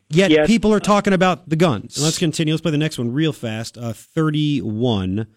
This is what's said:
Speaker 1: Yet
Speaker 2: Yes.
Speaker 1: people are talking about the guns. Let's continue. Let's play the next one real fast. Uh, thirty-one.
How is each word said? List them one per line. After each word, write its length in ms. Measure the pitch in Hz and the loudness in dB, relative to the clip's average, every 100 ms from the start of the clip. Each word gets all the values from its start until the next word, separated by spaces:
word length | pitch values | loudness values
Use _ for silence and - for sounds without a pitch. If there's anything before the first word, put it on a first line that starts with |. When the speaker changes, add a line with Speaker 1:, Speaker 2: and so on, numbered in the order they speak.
| - | -4
Speaker 1:
Yet 200 | 151 190 | 2 4
Speaker 2:
Yes. 140 | 156 151 | 4 4
Speaker 1:
people 240 | 226 208 | 2 2
are 60 | 214 | 2
talking 320 | - 202 202 | 2 2 2
about 360 | 185 185 170 - | 2 2 0 -2
the 60 | 156 | 0
guns. 420 | 180 104 - - | 2 0 -4 -4
Let's 220 | 151 - | -2 0
continue. 340 | 135 147 156 | -2 -2 -2
Let's 80 | 156 | -2
play 100 | 170 | -2
the 60 | 147 | -2
next 200 | 156 - | -2 -4
one 120 | 120 | -4
real 220 | 131 160 | -2 -2
fast. 440 | 135 113 110 113 - | -4 -6 -8 -8 -10
Uh, 140 | 117 | -10
thirty-one. 1300 | 110 - 160 156 151 151 143 110 107 127 104 92 101 113 | -10 -8 -4 -2 0 0 -2 -4 -2 0 0 0 -4 -6